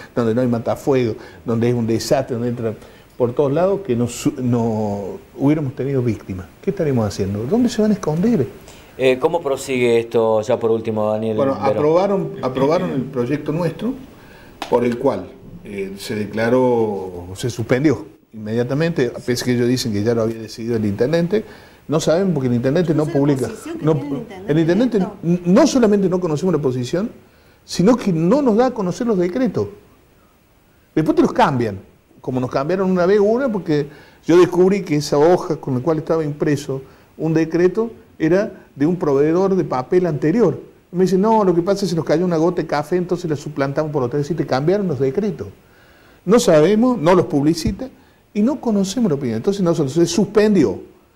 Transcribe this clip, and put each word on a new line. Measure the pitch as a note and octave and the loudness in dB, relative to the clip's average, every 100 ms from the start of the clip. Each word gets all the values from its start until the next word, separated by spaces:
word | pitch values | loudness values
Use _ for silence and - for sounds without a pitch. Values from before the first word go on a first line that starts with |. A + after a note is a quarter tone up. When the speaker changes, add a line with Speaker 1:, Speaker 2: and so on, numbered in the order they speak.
| - - | -8 -2
Speaker 1:
donde | A#2 | 0
no | A2+ | 0
hay | B2+ | 0
matafuego, | A#2 A2+ G#2 - C3 A#2 - - - - | 0 -2 -2 0 0 0 -4 -12 -12 -4
donde | A#2 A#2+ | 0 0
es | B2 | 0
un | A2+ | 0
desastre, | A2 - C#3+ B2 A#2 | -2 0 -2 0 -4
donde | A#2+ | -4
entra | A#2+ A2+ G#2+ - - - - | -4 -6 -8 -14 -20 -18 -4
por | A#2+ | -2
todos | B2 C#3+ | 0 0
lados, | D3+ F#3 G3 | 0 0 -2
que | G3 A#2 | -2 -2
nos, | A#2+ - - D4+ | -2 -4 -4 -2
no | B2 A#2+ A#2 A2 G#2 G2+ F#2+ G2 - - | -2 0 0 -2 -4 -4 -8 -12 -16 -2
hubiéramos | C3+ D#3+ C3+ - | 0 0 -2 -6
tenido | C3+ C3+ | -4 -2
víctimas. | A#2+ F#2 - F#2+ F2+ - | -2 -4 -6 -12 -12 -10
¿Qué | G3+ | -6
estaremos | - D3+ B2+ G#2 | -4 -2 0 -2
haciendo? | - G2 G2+ | -2 -4 -4
¿Dónde | B2 A3+ A#3+ | -2 0 0
se | - | 0
van | G#3+ | 0
a | |
esconder? | G3+ D#3 D#3 A3 G#3+ A#2 - - - - - | 0 -2 0 2 0 -2 -8 -20 -20 -18 0
Speaker 2:
Eh, | C3 B2+ | 2 2
¿cómo | D#3 E3+ | 0 0
prosigue | C#3 C3 C#3 B2+ A#2+ A#2 | -2 -4 -2 0 2 2
esto, | A#2 A#2+ A2+ A2 | 2 2 2 2
ya | G#2 A2 | 0 0
por | A2+ | 0
último, | A2+ A2+ A2 G#2+ | 0 -2 -2 0
Daniel | G#2+ A2 G#2+ | 0 -2 0
Speaker 1:
Bueno, | C3+ | 0
Speaker 2:
Vero? | C3 G#2+ | 0 -2
Speaker 1:
aprobaron, | G#2 D3+ E3+ G3+ G3 D#3 - | 0 2 2 2 0 -4 -6
aprobaron | B2+ C3 C#3 A3 F3 | -6 0 0 0 -2
el | C#3+ | -4
proyecto | A#2 B2+ A#2+ D3 D3+ | -4 -4 -2 -4 -4
nuestro, | D#3+ E3+ - G#3+ C4+ - - - - - - - | -4 -4 -4 -6 -8 -12 -20 -20 -20 -20 -16 -2
por | A#2+ A#2+ | 0 0
el | A#2 | -2
cual, | C3+ G2+ F2+ - - - | -2 -4 -8 -18 -20 -20
eh, | - G2+ F#2+ G2 | -12 -10 -8 -10
se | - G#2+ | -8 -6
declaró, | G2+ G#2 A#2 B2+ B2+ A#2+ G#2+ G2 F#2+ F2 F2 F#2+ | -6 -4 2 2 2 2 0 -4 -8 -12 -12 -8
se | B2 | -6
suspendió | - A2 B2+ D3+ A#2 - - _ | -6 -2 2 2 0 -4 -20 _
inmediatamente, | A2 G#2+ A#2 A#2+ C#3 E3 E3 A#2+ - | -12 -6 -4 -2 -2 -2 0 -2 -2
a | |
pesar | - B2 B2+ | -4 -4 -2
que | |
ellos | A#2+ A#2+ | 0 2
dicen | B2+ A#2+ | 0 -2
que | G2+ | -2
ya | G#2+ | 0
lo | A#2 | 0
había | A2+ A2+ | -2 -4
decidido | A2 - A2+ A2+ | -10 -10 -4 -2
el | G#2+ | -2
intendente. | G2+ B2+ E3+ E3+ G#3 - - - - - | 0 0 0 0 -2 -4 -12 -20 -18 -4
No | D#3 | -2
saben | D#3+ E3 G3 | 0 2 0
porque | D3 C3 | 0 0
el | A#2+ | 0
intendente | C3 D#3+ D#3 | 0 0 0
Speaker 3:
Yo | D3+ | 0
no | D3+ | 0
Speaker 1:
no | |
Speaker 3:
sé | |
la | C#3 | 0
Speaker 1:
publica. | C#3+ C3 A2+ | 2 0 -2
Speaker 3:
posición | - - E4+ | -6 -12 -4
que | D3+ | 0
Speaker 1:
No, | |
Speaker 3:
tiene | D3 C#3+ | 0 -2
el | - | -8
intendente | - F#3+ - | -10 -10 -2
Speaker 1:
el | D3+ | 0
intendente | D#3+ F3+ B3+ G#3+ | 2 2 0 0
Speaker 3:
en | |
esto. | F3 - | -2 -4
Speaker 1:
n-, | E3 F3 F3 | -2 0 4
no | G#3 D#4+ | 4 4
solamente | C4+ G#3+ G#3 F#3+ | 4 4 4 2
no | F#3 | 0
conocemos | F3 D3 F#3 | 0 -2 0
la | D3+ | 0
posición, | C3+ B2+ A#2+ E3+ A#3 - - _ _ _ | 0 -2 -2 -2 -4 -8 -20 _ _ _
sino | - - F#3 B3+ | -8 2 4 4
que | G3+ | 2
no | D#3+ E3+ C#4 | 0 2 2
nos | C4 G#3 | 4 2
da | B3+ | 2
a | |
conocer | A#3+ F3+ - A#3+ | 0 -4 -2 -2
los | F#3+ | 0
decretos. | F3 A#3+ A#3+ - G#2 - - _ _ _ _ _ _ _ _ _ _ | 0 0 -2 -2 -4 -8 -20 _ _ _ _ _ _ _ _ _ _
Después | D#3 D#3+ F4 | -2 2 2
te | |
los | C4 | 2
cambian, | - A3+ B2+ A2+ F#2+ - _ _ _ | 2 2 2 -2 -4 -12 _ _ _
como | - B2+ | -6 -4
nos | B2 | -2
cambiaron | C#3 D3 F#3+ F#3 | -2 -2 0 0
una | F#3 F3 | 2 4
vez | G#3 | 4
una, | G3+ A#3 C#4 | 4 2 0
porque | G#3 - D3 D3 - - _ - | -2 -2 -2 -2 -10 -20 _ 2
yo | F3 | 6
descubrí | F3 F3 F#3+ G3 | 6 4 4 2
que | - D3 | 0 -2
esa | D3 C#3+ | 0 4
hoja | D#3+ F3+ F3 D3+ | 4 4 0 -6
con | - B2 | -4 -2
la | |
cual | E3 D#3 | -2 -2
estaba | D#3 E3 | 0 -2
impreso | D3+ D3 D#3 C#3+ - C3+ - - _ - | -2 -2 0 0 -2 -10 -10 -20 _ -6
un | D#3 | 0
decreto | D#3+ D#3+ E3 F3+ F#3 A3+ - - - | 0 0 2 2 2 -4 -8 -20 -4
era | D#3 F#3 A3 - - - | 0 2 0 -8 -16 -2
de | D3+ | 0
un | F3 | 2
proveedor | D3+ C#3 D3+ F3 G3 F#3+ | 2 2 4 2 2 0
de | |
papel | D3 C#3+ - F#3 F3+ | 0 -4 0 2 2
anterior. | C#3+ D3+ A3 F#3 B2+ - - _ | 0 0 4 2 2 -8 -20 _
Me | F3 | 0
dice, | F#3 F#3 | 2 4
"No, | G#3+ A3 | 4 4
lo | F#3+ | 4
que | E3+ | 2
pasa | F3 F#3+ | 2 0
es | |
que | F#3 | 0
se | E3 | -2
nos | D3 | 0
cayó | D#3 F3+ | 0 2
una | D#3+ | 2
gota | E3+ F3 | 2 0
de | D#3 | -2
café, | D3 D3 F3+ | -4 -2 -2
entonces | F3 F3 D#3+ | -2 -4 -4
la | C#3+ | -6
suplantamos | D3+ D3 C#3 C#3 D#3 | -6 -4 -2 -2 -2
por | D3 | -2
otra". | B2 D3 | -2 -2
Es | C#3+ | -2
decir, | D#3 | -4
te | C#3+ | -2
cambiaron | C3+ D3+ G#3 F#3 | 0 2 0 0
los | B2+ | -2
decretos. | C3+ C3+ G#3 D3+ F#2 - _ _ _ _ _ _ - | -2 -2 -4 -6 -10 -16 _ _ _ _ _ _ 2
No | A#3 | 4
sabemos, | A#3+ D#3 E3 G#3+ B3+ A#3+ | 6 6 6 4 2 2
no | D3+ | 4
los | F#3 E3 | 4 2
publicita | C#3+ C#3+ E3+ A3 G3 C4 - _ _ _ | 0 0 0 -2 -6 -10 -14 _ _ _
y | G#3 | 0
no | A3+ C#4+ | 0 0
conocemos | A#3+ G3+ F#3+ C4 A3 | -2 0 0 0 0
la | C#3 | 0
opinión. | C3 A2 | -2 -2
Entonces | G3+ G3 | -2 0
nosotros | E3+ E3+ C3+ | 0 0 0
se | D#3+ E3 | 2 2
suspendió | - G3+ - G#3+ G3 A2 D#2 - - _ | 2 2 2 4 4 2 0 -10 -20 _